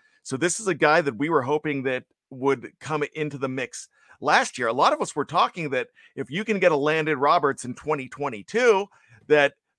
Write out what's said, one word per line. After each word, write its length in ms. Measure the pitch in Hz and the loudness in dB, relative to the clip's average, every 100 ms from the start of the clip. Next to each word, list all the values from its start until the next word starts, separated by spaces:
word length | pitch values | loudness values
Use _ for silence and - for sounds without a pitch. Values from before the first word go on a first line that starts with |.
| _ _ | _ _
So 140 | - 131 | -10 -2
this 240 | 175 - | -2 -2
is 80 | 208 | -4
a 60 | |
guy 260 | 151 151 160 | 0 4 4
that 160 | 143 107 | 2 -2
we 140 | 151 | 0
were 120 | 156 | 0
hoping 400 | 123 151 156 139 | 0 -2 -2 -4
that 200 | 131 127 - _ _ | -4 -4 -8 _ _
would 420 | 131 139 131 - _ | -4 0 0 -4 _
come 240 | 131 156 147 | -6 -4 -4
into 240 | 156 151 139 | -4 -8 -6
the 100 | 131 | -6
mix 400 | 131 123 - - _ _ - | -6 -8 -10 -18 _ _ -8
last 380 | 131 202 247 - | 2 2 2 -2
year. 80 | 120 | -2
A 60 | |
lot 200 | 123 196 | 2 2
of 80 | 302 | 2
us 140 | 196 | -4
were 100 | 151 | -4
talking 460 | 131 165 240 190 151 | -4 0 0 -2 -4
that 180 | 127 120 _ - - | -4 -6 _ -20 -12
if 120 | 135 | -8
you 140 | 175 | -6
can 140 | 220 202 | -2 2
get 140 | 180 | 4
Elandon 480 | 147 147 160 156 143 | 4 2 0 0 0
Roberts 440 | 143 170 143 131 | 4 4 2 -2
in 100 | 123 | -8
twenty 340 | 123 147 151 127 | -10 -6 -6 -6
twenty-two, 800 | - 143 107 - 220 247 196 202 _ _ - - | -8 -8 -8 -6 2 4 4 0 _ _ -14 2
that 260 | 147 139 _ _ | 4 4 _ _